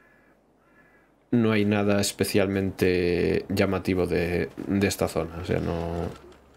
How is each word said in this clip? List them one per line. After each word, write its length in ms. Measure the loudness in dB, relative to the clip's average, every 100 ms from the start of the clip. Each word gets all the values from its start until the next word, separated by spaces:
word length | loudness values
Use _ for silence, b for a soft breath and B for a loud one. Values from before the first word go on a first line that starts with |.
| B B B B _ _ b b b b b _ -2
no 200 | 2 4
hay 120 | 2 2
nada 340 | 2 2 2
especialmente 1400 | 0 -2 0 2 2 0 -2 0 2 2 2 2 2 0 -2
llamativo 560 | 0 0 0 0 0 0
de, 420 | 0 0 -2 -4 -6 -2
de 180 | 0 0
esta 200 | 0 -2
zona. 300 | -2 -6 -8
O 20 |
sea, 160 | -4 -2
no, 480 | -2 -4 -4 -6 -6 -10 -20 -20 -20